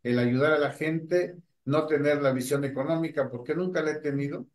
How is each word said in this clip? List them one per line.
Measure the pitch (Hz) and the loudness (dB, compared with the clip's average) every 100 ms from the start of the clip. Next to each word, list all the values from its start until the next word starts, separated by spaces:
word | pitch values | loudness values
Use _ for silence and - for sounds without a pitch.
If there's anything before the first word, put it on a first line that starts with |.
el | 123 123 | 0 2
ayudar | 120 127 151 | 2 4 4
a | 151 | 4
la | 143 | 0
gente, | - 156 160 160 175 175 - - _ 135 | -2 -4 -4 0 0 0 -6 -20 _ -2
no | 151 156 | 0 2
tener | 147 147 143 | 2 2 2
la | 139 | 2
visión | 127 123 143 139 | 2 0 -2 -2
económica, | 131 151 165 160 147 127 | -4 -2 -2 -2 -2 -4
porque | 120 123 156 | -4 -4 -4
nunca | 185 185 | -2 -2
la | 156 | -2
he | 151 | -2
tenido. | 147 139 143 - - | -2 -2 -4 -6 -12